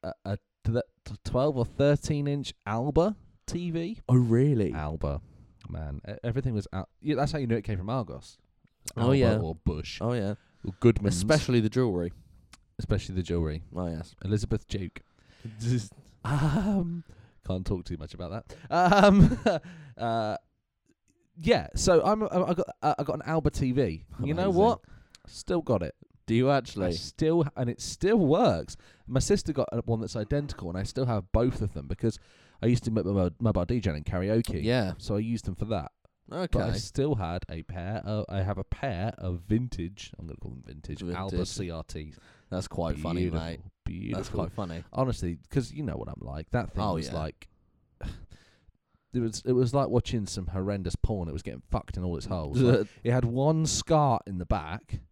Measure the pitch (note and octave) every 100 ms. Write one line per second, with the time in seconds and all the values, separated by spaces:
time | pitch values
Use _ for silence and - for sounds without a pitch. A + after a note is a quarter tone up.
0 | - - F#2+ G2+ _ _ - A#2 - _
1 | - G#2 - B2 D3 C3 A2+ - C#3+ D3
2 | - D3 C#3+ C#3+ C3 - - A2 C#3 C#3+
3 | F3+ G#3 - _ - F3 F3 E3 E3+ A3+
4 | - B2+ A#2+ A2+ C#3+ B2+ F#2 D2+ D2+ D#2
5 | D2+ C#2+ - - - _ - E2+ D#2 C#2+
6 | - G#2 A#2+ A#2 C3 G#2+ F#2 F#2 - _
7 | - C3 C#3+ D#3+ B2 A2+ G2+ G2+ F#2+ B2+
8 | F2 C2 - - _ _ _ _ - -
9 | A#2 C#3 B2 G#2+ D#2+ E2 - D#2 D#2+ -
10 | A2+ B2 G2 G#2 _ _ - F#2+ A#2+ A2
11 | G2+ F2 G2+ D3+ - A#2+ G#2+ B2+ B2 F2+
12 | F2 - - - _ - _ - - G2+
13 | - F#2 E2+ E2+ D#2+ D#2 - F2+ F2+ D#2+
14 | D#2+ - F#2+ G#2 G2+ G#2+ - G2+ F#2 -
15 | _ _ _ _ A2+ G#2+ A#2 B2 G#2 -
16 | - _ A2+ C#3 D3+ D3+ G3 G3 F3 E3+
17 | - - - _ - F#2 F#2 F#2+ F2+ E2+
18 | D2+ - F2 G2+ - - - E3 F3+ G3+
19 | G3+ G3 - B3+ A3+ E3+ - - D3 A#2
20 | A#2 A2+ G#2+ G#2 _ _ _ _ _ _
21 | _ _ _ - D#3+ G3 D#2+ - - E3+
22 | - G#3+ G#3+ F3+ F3+ F3 - - D3+ -
23 | D3 D#3 - D#3+ D3 - C3 B2+ A#2 D#2+
24 | - - C3 D#3+ F#3+ F3+ A3 A3+ _ -
25 | _ - - - - F2 - G#2+ D#2+ -
26 | - _ - A2+ B2+ C#3 A#2 - F#2 E2
27 | - - D#3 E3+ D3 - B2 - - -
28 | F#3 A3+ D3+ E3 A3+ E2+ - - - _
29 | - C3 - G3+ - C#3 - A#2 A#2 A2+
30 | A2 A#2 G#2 C#3+ D3 - F2+ F2+ A2 -
31 | B2+ A2 F2+ - B2+ - G#2 - C#2 -
32 | A#2 - _ _ - _ A#2 A#2+ - A2
33 | F2 G2 F2+ - A#2 G2 F2 B2 G2 D2+
34 | D2+ F2+ F#2+ A2+ - F#2 G#2 B2 G2 -
35 | - G#2 A2 A#2 - F2+ G#2 G#2 C#2 _
36 | _ _ - E3 F#3 - G2+ G#2 - -
37 | C#3+ B2+ E2+ F2+ - E2 - F#2 F2 A2
38 | - G#2+ - G2 F#2+ G2 - - C#3 F2
39 | G#2 - F#2 F2+ F2 A2 B2 - E2+ G2+
40 | - - E2 C2 - B1 - D2 - C#2+
41 | F2 F2 F#2+ F2 F#2+ - F2+ E2 D#2+ E2+
42 | D#2 - _ _ _ F#2 F2+ - E2 D2
43 | E2 F2 F2+ E2 E2 E2+ - _ - E2+
44 | G2+ F#2 F#2 - F#2 - F#2+ E2 - -
45 | C3 - F2+ E2+ _ C#3+ A#2+ - C3+ D2
46 | - - A#1+ C#2+ D#2 B2 G#2+ - G#2 E2+
47 | C#2 D#2+ D#2 - - _ _ _ _ _
48 | - - - - _ _ - _ _ _
49 | _ B2 A2+ G#2+ - B2+ B2+ C#3 C3+ A#2
50 | - B2 G2 - F2+ F#2+ F#2+ G2+ F2 -
51 | - G#2 E2 D2 - B1 - - - -
52 | F2+ E2+ - F2+ D2+ A#2 B2 A#2+ G#3 -
53 | A#2+ B2+ B2 B2 C#3+ D#3+ D#3+ - - D#3
54 | D3 A#2 - F#2 F2 G#2 D#2 F#2 - -
55 | -